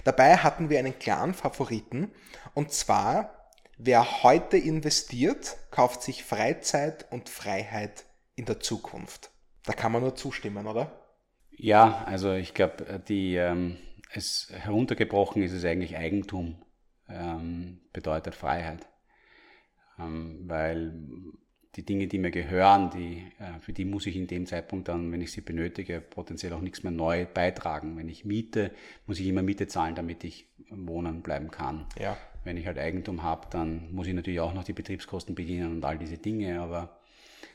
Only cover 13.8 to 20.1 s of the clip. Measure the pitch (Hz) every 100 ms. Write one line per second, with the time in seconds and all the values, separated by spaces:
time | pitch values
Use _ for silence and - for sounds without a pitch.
13.8 | - - - - - - - 92 98 107
14.8 | 127 120 107 98 98 110 90 90 87 87
15.8 | 87 78 82 101 - 92 85 82 - _
16.8 | _ _ - 92 85 82 82 85 90 90
17.8 | _ - 82 78 85 - 69 - 80 80
18.8 | - _ _ _ _ - - - _ _
19.8 | _ - 82